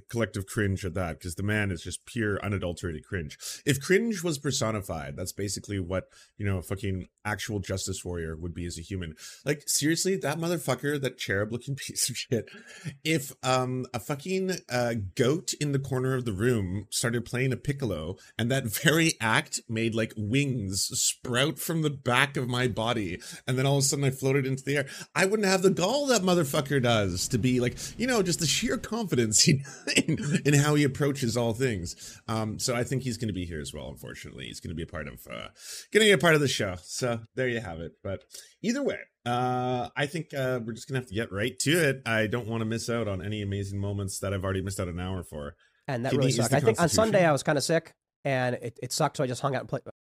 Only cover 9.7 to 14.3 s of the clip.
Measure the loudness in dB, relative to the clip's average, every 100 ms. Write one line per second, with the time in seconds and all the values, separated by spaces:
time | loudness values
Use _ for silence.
9.7 | 0 2 2 2 0 0 -2 0 0 0
10.7 | 0 0 0 -2 -4 -2 0 0 -4 -6
11.7 | -8 -6 -2 -2 -2 -2 -2 -2 -14 -18
12.7 | -14 -12 -6 0 0 -2 -4 2 2 2
13.7 | -2 -4 -8 -4 -6 -2